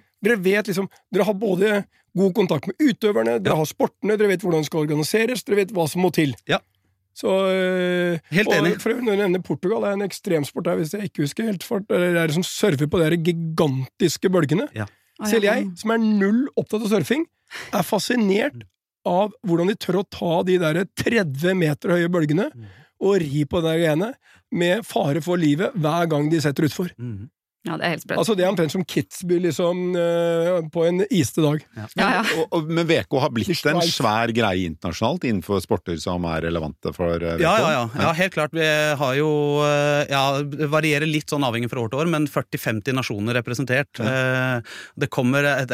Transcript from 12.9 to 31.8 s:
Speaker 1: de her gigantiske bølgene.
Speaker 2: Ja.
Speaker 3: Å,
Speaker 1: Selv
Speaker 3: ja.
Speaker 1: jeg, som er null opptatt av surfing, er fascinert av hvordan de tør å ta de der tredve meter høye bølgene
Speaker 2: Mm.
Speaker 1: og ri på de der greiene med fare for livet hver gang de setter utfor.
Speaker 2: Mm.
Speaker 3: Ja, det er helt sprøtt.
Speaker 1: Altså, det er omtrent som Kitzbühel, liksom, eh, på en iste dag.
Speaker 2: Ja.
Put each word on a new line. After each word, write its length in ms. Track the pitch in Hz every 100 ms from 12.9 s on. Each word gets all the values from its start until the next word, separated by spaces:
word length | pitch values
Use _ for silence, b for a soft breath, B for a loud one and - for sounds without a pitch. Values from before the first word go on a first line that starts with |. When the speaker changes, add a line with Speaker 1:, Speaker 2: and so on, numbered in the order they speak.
| 190
Speaker 1:
de 40 |
her 140 | 156 170
gigantiske 1120 | 165 165 165 160 151 131 131 - 170 - 196
bølgene. 360 | 185 139 185 302
Speaker 2:
Ja. 120 | 110 104 b b -
Speaker 3:
Å, 60 | 214
Speaker 1:
Selv 160 | 226
Speaker 3:
ja. 100 | 202 240
Speaker 1:
jeg, 220 | 196 175
som 140 | 214
er 60 | 226
null 480 | 220 208 196 233 277 -
opptatt 240 | 147 214
av 60 | 214
surfing, 360 | 208 139 269 339 B B B B
er 100 | 208
fascinert 800 | - 202 - 247 202 196 285 123 - _ _ _ 190
av 280 | 180 208 - 190
hvordan 220 | 170 180
de 80 | 220
tør 260 | - 185
å 60 | 202
ta 320 | - 180 165
de 140 | 185 180
der 280 | 160 160 202 -
tredve 580 | - 226 165 131 175 190
meter 320 | 151 143 196
høye 180 | 175 170
bølgene 400 | 175 151 156 294
Speaker 2:
Mm. 120 | 120 104 117 B _
Speaker 1:
og 180 | 190 196
ri 240 | 151 147 143
på 160 | 180
de 60 | 160
der 100 | 165 165 151
greiene 180 | 220 - b b _
med 340 | 170 175 185 -
fare 360 | 233 - 170
for 160 | 170 180
livet 360 | 151 147 214
hver 340 | 196 147 170 170
gang 200 | 147 151
de 100 | 165
setter 240 | 143 131
utfor. 260 | 147 - 180 -
Speaker 2:
Mm. 300 | 120 98 120 _ _ _
Speaker 3:
Ja, 140 | - 160
det 80 | 175
er 40 |
helt 100 | 170
sprøtt. 160 | - 196
Speaker 1:
Altså, 180 | 175 190
det 60 |
er 60 | 180
omtrent 220 | 196 156
som 120 | 190
Kitzbühel, 600 | - 165 - - 175 175
liksom, 520 | 175 175 175 180 180 180
eh, 720 | 170 170 170 165 170 180 160
på 80 | 170
en 220 | 165 180 -
iste 320 | 196 127 -
dag. 200 | 151 151 -
Speaker 2:
Ja. 80 | 113